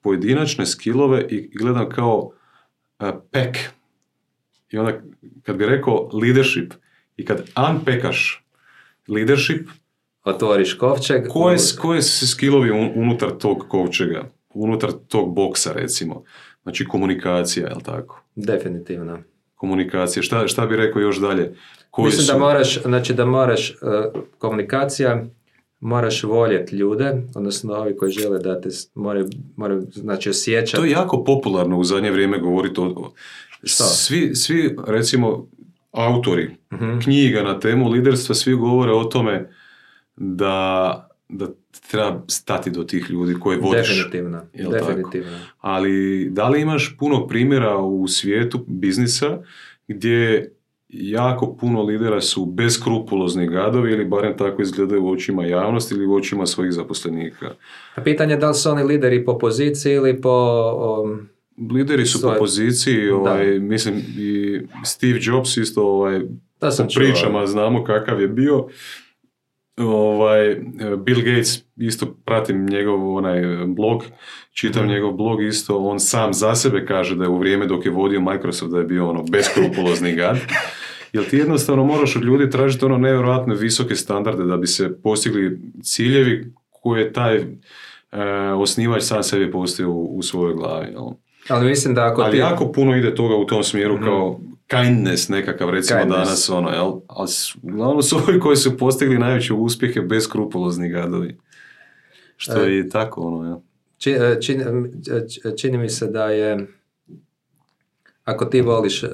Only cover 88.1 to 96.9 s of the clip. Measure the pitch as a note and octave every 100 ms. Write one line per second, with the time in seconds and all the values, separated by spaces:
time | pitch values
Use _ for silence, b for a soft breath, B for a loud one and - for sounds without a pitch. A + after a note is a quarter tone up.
88.1 | G#2 G2+ G2+ G2 G2 G2+ A#2 A#2 A2+ A2
89.1 | G#2+ G2+ G2+ F#2 F#2 F2+ - F2+ E2+ E2+
90.1 | F#2+ E2+ F2+ F2 E2 D#2+ D#2+ D#2+ G1+ A1+
91.1 | - _ b - B2 B2+ C#3 C#3+ B2 A#2
92.1 | A#2 A2 C3 D#3+ F3 C3+ - C3+ B2+ A#2+
93.1 | - A2+ G#2+ G2+ A2 G#2 G#2 G#2 G2 A2
94.1 | G2 F#2 F2+ - - - B2 B2 A#2+ F#2+
95.1 | E2+ - G2 F#2+ D#2+ F2 F#2 F#2 A#2 F#2+
96.1 | F#2 F#2+ F#2 - F2+ E2+ D#2+ F#2